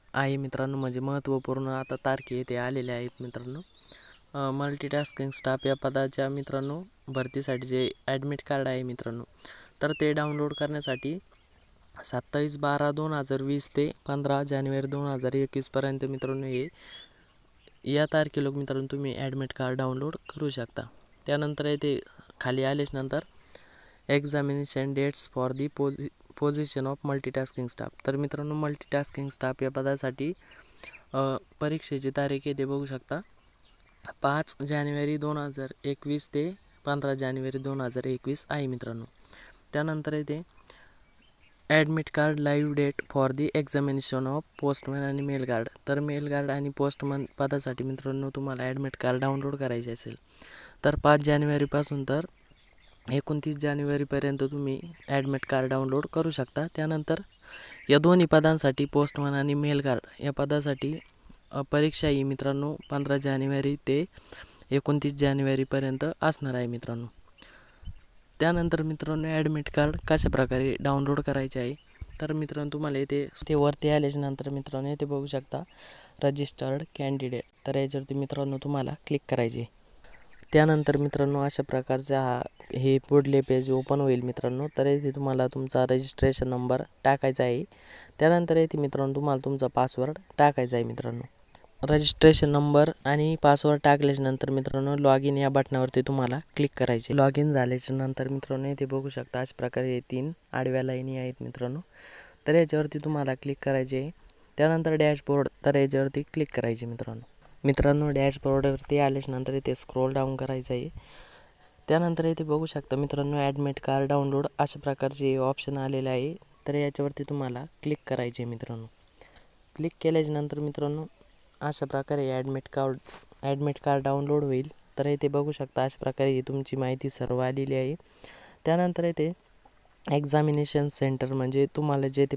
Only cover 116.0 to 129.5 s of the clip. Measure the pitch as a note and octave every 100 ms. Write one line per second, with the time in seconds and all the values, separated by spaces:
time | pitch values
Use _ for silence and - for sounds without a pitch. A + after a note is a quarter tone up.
116 | C3 B2+ C#3 F3 - - - D3 C#3+ -
117 | C#3+ C#3+ C#3+ C#3+ C3 B2 D#3 - D3+ D3
118 | - B2+ B2 A#2+ A#2+ A#2 - A#2 A2+ -
119 | - - - - - - - - D#3+ -
120 | D#3+ D#3+ D3+ D3 D3 D3 D3 C#3+ D3 D3+
121 | D#3+ - - - - - D3 D3 C#3 C#3
122 | - D3 C3 C3 C3+ C3+ - C#3 C3+ C3
123 | - - - - C#3 C#3 D3 C#3+ D3 C#3
124 | C#3 C#3 C#3+ D3 C#3+ C3 D3 - - -
125 | C#3+ C#3+ C#3+ C#3+ D3 D3 C3+ - C3 -
126 | C3+ C3 C3+ C3 B2+ C#3 C3+ C3+ B2+ C3
127 | C#3 C3 B2 B2 B2+ C3+ C3+ C3+ C3 D#3+
128 | - - - - - - - E3+ F3+ F3
129 | E3+ E3 D#3 F3+ _